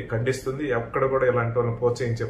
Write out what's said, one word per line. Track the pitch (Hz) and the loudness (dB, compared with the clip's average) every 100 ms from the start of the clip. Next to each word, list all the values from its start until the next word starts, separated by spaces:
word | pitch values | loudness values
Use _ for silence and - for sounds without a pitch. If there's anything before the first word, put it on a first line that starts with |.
| 113 | -4
ఖండిస్తుంది. | 113 123 131 131 135 147 117 | -2 0 -2 -4 -4 -2 -2
ఎక్కడ | - 135 131 | -2 0 2
కూడా | 131 127 | 2 4
ఇలాంటి | 120 113 120 | 4 2 0
వాళ్ళని | 117 113 | 0 2
ప్రోత్సహించే | 123 123 123 113 110 | 0 0 -2 -2 -2